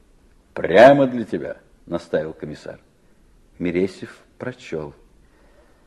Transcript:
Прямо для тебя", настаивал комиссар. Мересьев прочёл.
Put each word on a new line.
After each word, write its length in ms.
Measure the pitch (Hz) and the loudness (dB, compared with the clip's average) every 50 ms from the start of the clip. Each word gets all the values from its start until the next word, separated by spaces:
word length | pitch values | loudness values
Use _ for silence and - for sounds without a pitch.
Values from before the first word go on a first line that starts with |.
| _ _ _ _ _ _ _ _ _ _ - | _ _ _ _ _ _ _ _ _ _ -12
Прямо 540 | - 82 82 85 98 120 139 143 143 139 | -8 -4 4 6 8 10 10 8 6 2
для 180 | 127 123 120 110 | 0 -2 -6 -6
тебя", 320 | - 107 85 71 - - - - _ - _ - | -6 -8 -8 -8 -10 -12 -14 -18 _ -20 _ -14
настаивал 460 | - - - - - - 80 78 80 | -10 -10 -10 -8 -4 -4 -4 -4 -6
комиссар. 480 | 80 - - 76 73 - - - - - _ _ _ _ _ _ - _ _ _ - _ _ _ _ - | -10 -12 -14 -14 -14 -16 -16 -18 -20 -20 _ _ _ _ _ _ -20 _ _ _ -20 _ _ _ _ -8
Мересьев 580 | 85 87 82 87 95 95 - - - - - - - _ _ | -6 -4 -2 -2 -2 -4 -6 -10 -18 -20 -20 -20 -20 _ _
прочёл. 560 | - 113 123 123 - - - 85 78 76 73 71 - - _ _ - - - _ _ - - _ - - _ _ _ _ | -14 -12 -12 -12 -14 -14 -12 -10 -10 -10 -12 -16 -20 -20 _ _ -20 -20 -20 _ _ -20 -20 _ -20 -20 _ _ _ _